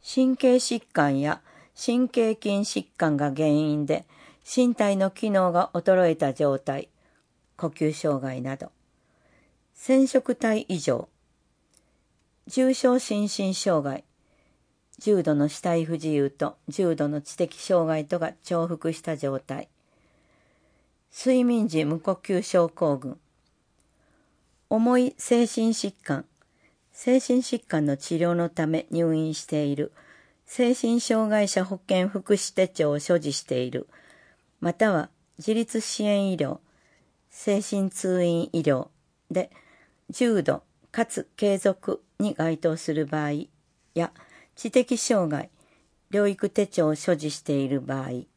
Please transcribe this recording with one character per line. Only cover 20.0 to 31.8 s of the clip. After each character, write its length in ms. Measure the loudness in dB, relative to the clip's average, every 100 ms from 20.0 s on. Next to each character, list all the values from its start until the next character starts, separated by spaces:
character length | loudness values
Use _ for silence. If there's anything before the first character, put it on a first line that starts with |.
| _ _ _ _ _ _ _ _ _ _ _
睡 300 | -4 2 4
眠 240 | 4 2 2
時 180 | 0
無 140 | 0 -2
呼 140 | -2
吸 300 | -4 -2 -2
症 260 | 2 2 2
候 280 | 0 0 0
群。 200 | -6 -14 _ _ _ _ _ _ _ _ _ _ _ _ _ _ _
重 280 | 2 4 4
い 160 | 2 -4
精 300 | 0 2 2
神 260 | 0 0
疾 180 | 0 -6 -8
患。 200 | -6 -6 -6 _ _ _ _ _ _
精 280 | -8 2 2
神 220 | 4 0
疾 240 | 0 -6 _
患 180 | 0
の 120 | 0 -2
治 200 | -4 0
療 180 | 0
の 140 | 0 -2
た 200 | -2 -2
め 180 | -2 -2
入 200 | -2 0
院 200 | 0 -2
し 100 | -6
て 200 | -4 -2
い 100 | -2
る。 160 | -2 -6 -8 -20 -20 _ _ _
精 260 | 0 2
神 280 | 2 2 0
障 280 | 2 0 2
害 200 | 2 2
者 160 | 0
保 140 | -4
健 300 | -8